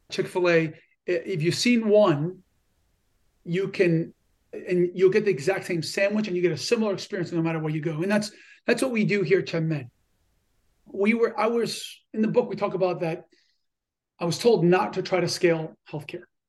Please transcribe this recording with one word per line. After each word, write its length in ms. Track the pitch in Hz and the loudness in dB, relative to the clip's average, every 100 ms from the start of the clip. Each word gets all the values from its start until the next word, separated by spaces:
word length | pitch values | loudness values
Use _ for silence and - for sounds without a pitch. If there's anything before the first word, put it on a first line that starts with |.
| _ | _
Chick-fil-A, 540 | - - 202 175 165 | -6 -4 0 2 2
i-, 80 | 160 151 _ _ - | 2 -6 _ _ -4
if 360 | 175 - 180 | -4 -4 -2
you've 120 | 165 | 0
seen 340 | - 240 240 220 | 0 2 2 4
one, 540 | 208 196 143 165 - _ _ _ _ _ _ _ _ _ _ | 6 6 2 -2 -6 _ _ _ _ _ _ _ _ _ _
you 240 | 175 175 196 | -6 -4 -4
can 440 | - 175 165 170 - _ _ _ | 0 2 2 -2 -10 _ _ _
and 380 | - - 180 175 | -14 -2 0 0
you'll 160 | 180 185 | 4 4
get 140 | 214 | 4
the 60 | 208 | 2
exact 360 | 151 143 190 - | 0 -2 -4 -4
same 160 | 170 | -6
sandwich 440 | 151 202 196 214 208 | -4 -2 0 0 -2
and 100 | 180 | 0
you 60 | |
get 100 | 175 | 0
a 40 | 156 | -2
similar 360 | - 233 214 | -2 0 0
experience 400 | 180 - 202 165 | -2 -6 -6 -4
no 100 | 170 | -2
matter 160 | 165 160 | -2 -2
where 140 | 156 | -4
you 80 | 156 | -4
go. 220 | 165 156 | -4 -4
And 80 | 190 | 0
that's, 200 | 208 208 - - - - | 0 -2 -10 -20 -8 -2
that's 160 | 240 | 0
what 80 | 269 | 0
we 140 | 226 | 0
do 180 | 165 202 | 0 0
here 180 | 165 190 | 2 2
at 60 | - | 2
ChenMed. 420 | 165 160 147 120 _ _ _ _ _ _ _ _ _ - | -4 -2 -4 -6 _ _ _ _ _ _ _ _ _ -14
We 280 | 196 208 | -2 0
were, 240 | 233 226 - | 2 0 0
I 100 | 220 | -2
was, 380 | 233 208 - - - _ | 0 -2 -6 -14 -18 _
in 80 | 214 | -2
the 60 | 214 | 0
book, 200 | 233 233 | 0 -2
we 80 | 196 | -4
talk 180 | 202 | -4
about 260 | 185 185 175 | 0 -2 0
that 240 | 165 165 - _ _ _ _ _ _ _ _ _ | -4 -6 -12 _ _ _ _ _ _ _ _ _
I 60 | |
was 140 | 170 160 | -4 0
told 260 | 233 202 | 4 4
not 300 | 175 185 214 | 6 4 2
to 80 | 185 | -4
try 180 | 185 185 | -2 -2
to 80 | 170 | 0
scale 480 | - 175 160 160 - - | 0 2 2 -2 -12 -14
healthcare 320 | 147 - 175 - _ | -12 -12 -14 -16 _